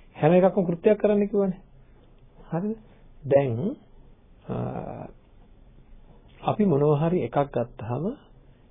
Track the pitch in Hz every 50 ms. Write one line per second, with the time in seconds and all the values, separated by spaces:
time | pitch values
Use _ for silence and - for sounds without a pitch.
0 | - - - - 156 151 175 185 180 190 - 214 185 170 170 170 - 214 214 214
1 | - 208 208 208 208 202 - 202 196 190 180 - - - - - - - - -
2 | - - - - - - - - - - - 165 185 214 220 220 - - - -
3 | - - - - - 131 139 139 139 131 113 113 143 214 294 - - - - -
4 | - - - - - - - - - - - 113 123 123 127 120 - - - 110
5 | 107 - - - _ _ - - - - - - - - - - - - - -
6 | - - - - - - - - - - - - 208 196 151 135 147 151 151 139
7 | 160 165 175 180 117 120 - 143 143 139 - 123 120 - - - 107 104 120 135
8 | 156 202 277 - - - - - - - - _ _ -